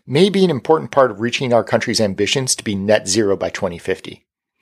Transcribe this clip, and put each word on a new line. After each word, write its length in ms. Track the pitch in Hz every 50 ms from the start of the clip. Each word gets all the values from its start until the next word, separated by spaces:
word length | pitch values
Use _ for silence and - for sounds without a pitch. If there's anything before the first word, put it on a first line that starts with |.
| _
may 240 | - 127 151 190 208
be 120 | 185 196
an 80 | 190 175
important 400 | 151 117 - - 160 160 - 117
part 200 | - 139 131 120
of 100 | 101 98
reaching 320 | 113 120 - - 135 123
our 100 | 120 113
country's 380 | 104 - 127 113 - 123 104 110
ambitions 560 | 110 98 95 - 104 98 - 143 131 127 -
to 80 | - -
be 100 | 113 101
net 320 | 95 98 104 107 107 - 98
zero 280 | 92 113 107 98 98
by 140 | 87 92 85
twenty 280 | - - 101 90 85 85
fifty. 480 | - 95 92 - - - - - _ _ _ _ _ _ _ _